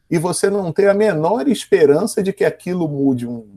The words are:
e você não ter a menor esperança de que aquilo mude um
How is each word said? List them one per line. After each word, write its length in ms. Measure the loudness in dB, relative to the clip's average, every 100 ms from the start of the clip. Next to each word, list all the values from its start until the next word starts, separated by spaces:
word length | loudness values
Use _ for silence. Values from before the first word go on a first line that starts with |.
| -6
e 80 | -4
você 300 | -2 -2 -2
não 240 | -2 -2
ter 160 | 0 2
a 60 |
menor 540 | 2 0 0 0 0 0
esperança 720 | -2 0 4 4 4 0 -2
de 100 | -4
que 120 | 0
aquilo 440 | -2 -2 -6 -4 -4
mude 380 | -2 0 0 -4
um 200 | -10 -14